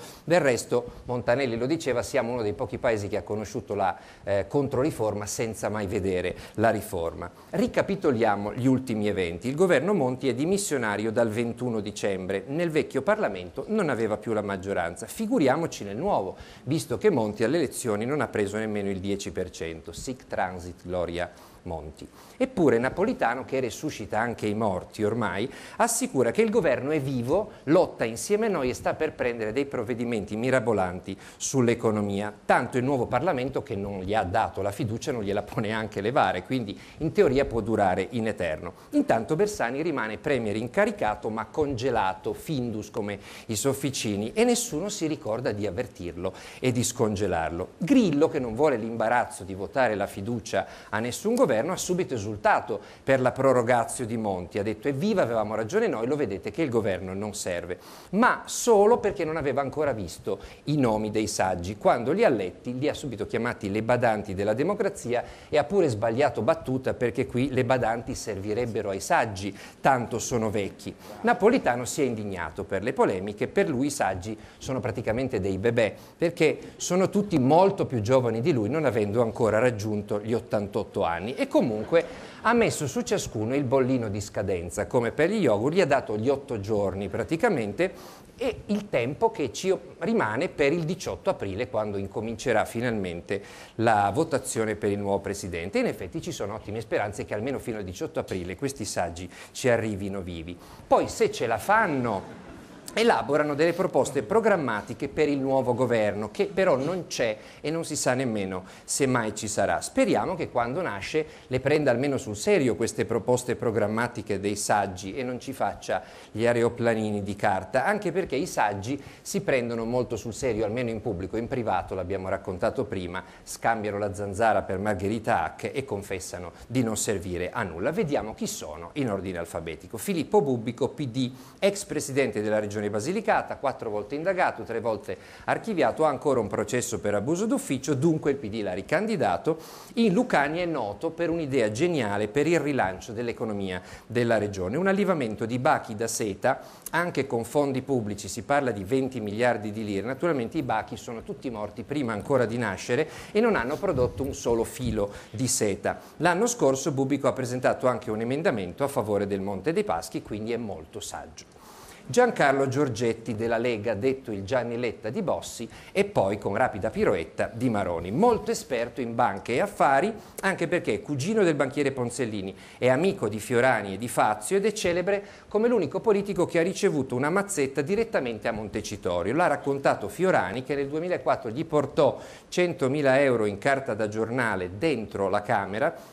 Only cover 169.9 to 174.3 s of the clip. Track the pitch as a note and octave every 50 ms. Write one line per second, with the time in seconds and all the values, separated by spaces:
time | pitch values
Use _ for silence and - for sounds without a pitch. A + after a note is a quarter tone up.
169.9 | C3+ C#3 D#3 G#3+ A3+ - - - - - - G3 F3+ C#3 - D#3 F3 - B2 C3+
170.9 | A2 G2+ - - D3+ C3 C3 F#3+ A3+ A3 G3 E3+ D#3 C#3 C#3+ C3 B2+ D3 C#3+ C3+
171.9 | - C3 B2 A#2+ - - C3 C3 A2 G#2 F#2 G2 G2 - - - - - A#2+ B2
172.9 | B2+ C3 E3+ G3 G3 G3 - - A2 G#2+ G#2 - B2 A#2 B2 C3 B2 G#2+ G2+ G2+
173.9 | F#2+ F#2+ B2 A#2+ - D#3 C3 A2